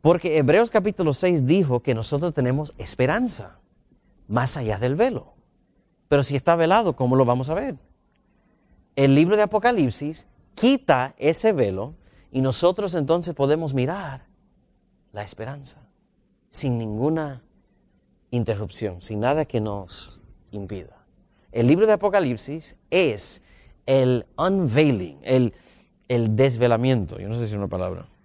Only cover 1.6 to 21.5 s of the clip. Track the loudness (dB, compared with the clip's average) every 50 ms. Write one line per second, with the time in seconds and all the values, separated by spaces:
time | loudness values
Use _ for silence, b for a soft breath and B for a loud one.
1.6 | 4 2 0 -2 0 -2 -2 -2 -2 -4 -4 -2 -2 -2 -2 -2 0 0 0 -2
2.6 | -4 -8 -12 -12 -10 -10 -2 -2 0 0 0 0 -2 -4 -6 -8 -14 -16 -20 _
3.6 | _ _ _ _ _ _ _ _ _ _ _ _ _ -4 -2 -2 0 -2 -4 -4
4.6 | -4 -4 -4 -2 -2 -2 0 0 0 0 0 -6 -12 -14 _ _ _ _ _ _
5.6 | _ _ _ _ _ _ _ _ _ _ 2 2 2 0 -2 -2 2 2 2 4
6.6 | 4 4 4 2 2 0 -2 -2 0 2 4 4 4 4 2 -2 -2 -4 -4 -4
7.6 | -4 -6 -10 -12 _ _ _ _ _ _ _ _ _ _ _ _ _ _ _ _
8.6 | _ _ _ _ _ _ _ 2 4 6 6 6 6 4 4 2 2 2 0 0
9.6 | 2 2 2 2 0 0 -2 -6 -8 -10 -10 -12 -18 _ _ _ _ _ _ 0
10.6 | 2 2 2 2 _ 2 2 2 2 -4 -6 _ -2 -2 0 2 0 0 2 2
11.6 | 0 0 0 -4 -8 -10 -12 b b b b b b b -4 -2 0 0 0 2
12.6 | 2 2 2 2 -4 -4 -2 -4 0 0 0 0 0 -6 -4 -2 0 0 0 0
13.6 | -2 -4 -2 -2 -2 -2 -4 -8 -10 -12 -14 -16 -18 _ _ _ _ _ _ _
14.6 | _ _ _ _ _ _ _ _ _ _ -14 -12 -12 -12 -12 -12 -12 -12 -12 -14
15.6 | -16 -18 -20 -20 -20 _ _ _ _ _ _ _ _ _ _ _ _ _ -10 -6
16.6 | -2 -2 -2 -2 -4 -4 -4 -2 -2 -2 -2 -2 -4 -8 -10 -14 _ _ _ _
17.6 | _ _ _ _ _ _ _ _ _ _ _ _ _ _ -4 -4 -2 -2 -4 -6
18.6 | -6 -10 -10 -8 -8 -8 -8 -10 -12 -10 -6 -4 -2 0 0 0 -2 -2 -4 -4
19.6 | -4 -4 -6 -8 -10 -14 -18 -20 -20 -20 -20 -20 _ -20 -20 _ _ _ -12 -12
20.6 | -10 -10 -12 -14 -14 -18 -20 _ _ _ _ _ _ _ _ _ _ _